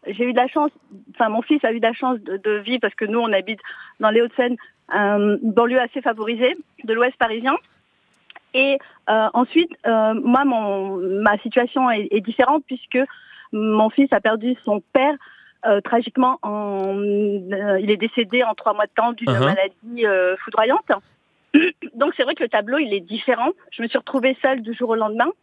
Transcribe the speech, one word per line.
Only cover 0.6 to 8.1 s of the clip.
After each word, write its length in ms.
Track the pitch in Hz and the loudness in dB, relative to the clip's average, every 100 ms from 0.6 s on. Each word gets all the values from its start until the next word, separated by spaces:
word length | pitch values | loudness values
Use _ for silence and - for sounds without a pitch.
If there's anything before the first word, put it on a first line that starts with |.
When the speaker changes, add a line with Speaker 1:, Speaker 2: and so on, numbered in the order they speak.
| 294 _ _ 196 - | -2 _ _ -20 -20
Speaker 1:
enfin, 140 | - 226 | -2 -2
mon 140 | 220 | 0
fils 160 | - 294 | 0 0
a 80 | 226 | 0
eu 80 | 226 | 0
de 60 | 220 | -2
la 60 | |
chance 260 | 233 262 247 | 0 -2 -2
de, 160 | 202 196 | -4 -6
de 220 | 214 208 | -2 -2
vivre, 180 | 208 247 | -2 -2
parce 140 | 220 | -2
que 100 | - | -4
nous, 140 | 214 226 | -4 -2
on 140 | 233 | 0
habite 260 | 196 190 214 - - - _ | 0 -2 -10 -12 -18 -20 _
dans 120 | 214 | 2
les 120 | 220 | 2
Hauts-de-Seine, 340 | 233 - 247 247 - _ - | 2 0 -2 -2 -8 _ -6
euh, 440 | 208 202 208 208 208 | 0 2 2 2 2
une 100 | 226 | 2
banlieue 280 | 202 240 254 | 2 4 2
assez 220 | 240 285 | 0 -4
favorisée 540 | 254 220 220 233 254 359 - _ | -4 -4 -4 0 0 0 -10 _
de 100 | 220 | -6
l'Ouest 220 | 220 247 - | 0 0 0
parisien. 360 | 233 220 247 302 _ _ _ _ _ | -2 -2 -2 -2 _ _ _ _ _